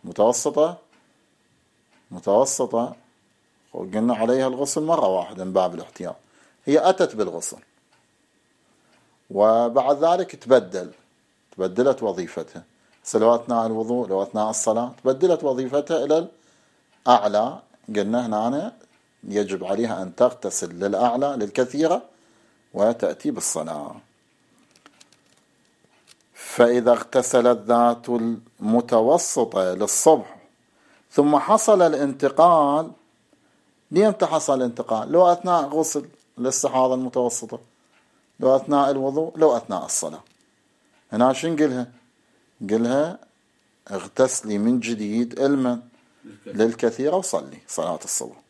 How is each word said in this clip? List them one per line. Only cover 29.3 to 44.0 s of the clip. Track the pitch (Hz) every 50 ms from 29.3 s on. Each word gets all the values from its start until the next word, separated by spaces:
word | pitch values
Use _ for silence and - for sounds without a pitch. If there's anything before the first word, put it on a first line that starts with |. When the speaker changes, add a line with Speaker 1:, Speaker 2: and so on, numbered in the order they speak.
| - - - - - 95
Speaker 1:
للصبح | 95 92 90 92 - - - - - 160 160 131 98 - - - _ _ _ _ _ _ _ _ _ _ _ _ _ _
ثم | - - 143 147 147 143
حصل | - - 208 214 - - 214 190
الانتقال، | 180 165 151 135 143 139 131 139 - 139 135 - 160 175 175 160 147 143 143 151 165 170 - _ _ _ _ _ _ _ _ _ _ _ _ _ _ _ _ _ _ _
لمتى | 147 170 208 220 196 202 185
حصل | 156 160 156 - - 139 131
الانتقال؟ | 127 123 117 - 120 - 113 110 113 127
لو | 147 170 185 175
أثناء | 175 175 180 185 175 170
غسل | 147 139 143 156 160 156 - 147 - - - _ _ _ _ -
الاستحاضة | 123 131 131 - - - - 131 131 127 131
المتوسطة، | 127 127 123 - 131 123 120 117 - - 110 - - - _ _ _ _ _ _ _ _ _ _ _ _ _ _ _
لو | 127 131 131
أثناء | 135 127 - 147 143 139 135
الوضوء، | 143 139 131 135 135 151 160 165 - 156
لو | 160 147 123 117
أثناء | - - 101 90 69
الصلاة، | - - - - 78 78 78 - _ _ _ _ _ _ _ _ _ _ _ _ _ _ _ _ _
هنا | - 107 120 131 131
شو | - - 165
نقولها؟ | 170 147 156 147 127 127 123 123 - _ _ _ _ _ _ _ _ _ _ _ _ _
نقولها: | 107 95 104 113 117 120 127 139 151 165 185 - - _ _ _ _ _ _ _ _ _ _ _ _ -
"اغتسلي | 101 95